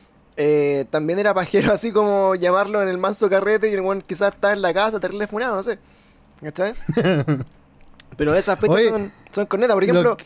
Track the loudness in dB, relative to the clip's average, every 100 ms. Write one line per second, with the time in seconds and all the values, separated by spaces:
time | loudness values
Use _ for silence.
0 | _ _ _ -2 2 2 2 -2 -2 -4
1 | -2 0 0 0 0 0 2 0 0 0
2 | 2 2 2 2 2 2 0 0 -2 -2
3 | -2 0 2 2 2 0 0 0 -2 -4
4 | -6 -2 -2 0 0 0 0 0 0 -2
5 | -6 -6 -6 -6 -4 -4 -6 -8 _ _
6 | _ _ _ _ -12 -4 -4 -4 -4 0
7 | 2 2 0 -4 -6 -16 _ _ -20 -20
8 | -16 -4 0 2 0 0 2 4 2 0
9 | -6 -12 -10 -6 -4 0 2 2 2 4
10 | 2 0